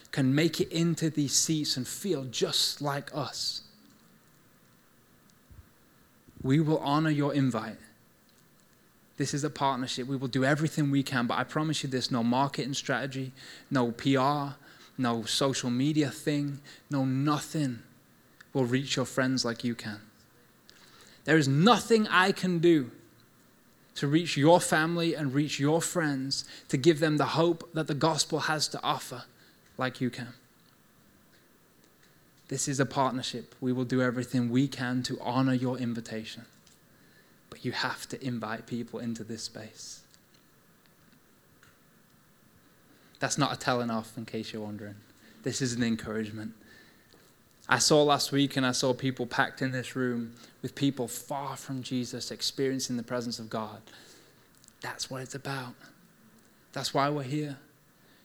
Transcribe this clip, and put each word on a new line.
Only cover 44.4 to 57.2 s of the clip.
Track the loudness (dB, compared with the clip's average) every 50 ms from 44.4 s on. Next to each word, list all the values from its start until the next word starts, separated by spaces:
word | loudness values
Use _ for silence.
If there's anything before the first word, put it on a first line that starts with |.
| -8 -8 -8
you're | -8 -8
wondering. | -8 -10 -10 -12 -14 -14 -16 -20 -20 -20 -20 -20 -20 -20 -8 -6
This | -4 -2 -2
is | -2 -2 0
an | 0 0
encouragement. | 0 0 -2 -2 -4 -4 -4 -4 -6 -6 -8 -10 -10 -12 -16 -20 -20 -20 -20 -20 -20 -20 -20 _ _ -20 -20 -20 -20 _ _ _ _ _ _ -2
I | 0 0
saw | 2 4 6 6 6
last | 6 6 4 2 0 0
week, | 2 2 2 2 2
and | 0 0
I | 2
saw | 0 2 0 0 0
people | 0 -2 -4 -2 -2 -4
packed | -2 0 0 0 0 -2 -4
in | -6 -4
this | -4 -6 -8 -6 -4
room | -4 -2 -2 -2 -4 -6 -8 -12 -16 -20 -20 -14 -12
with | -12 -12 -4
people | 0 0 0 0 -2 -4
far | -6 -8 -10 -10 -8 -8 -6 -6 -8 -8
from | -10 -10 -8 -8 -8 -6
Jesus | -4 -4 -4 -4 -4 -8 -8 -8 -8
experiencing | -8 -6 -6 -6 -2 -2 0 0 0 -2 -4 -4 -4
the | -6 -4
presence | -4 -4 -4 -4 -6 -8
of | -8 -8 -8
God. | -6 -6 -6 -8 -10 -16 -18 -20 -20 -20 -20 -20 -20 -20 -20 -20 _ _ _ _ _ _ -20 -20 -20 _
That's | -12 -10 -8 -8 -10 -8
what | -8 -10
it's | -10 -10 -12
about. | -10 -8 -8 -8 -8 -8 -10 -14 -18 -20 -20 -20 -20 -20 _ _ _ -20 -20 -20 -20 -20 _ _ _ _ _ -8
That's | -6 -4 0 2
why | 2 2 2
we're | 2 -2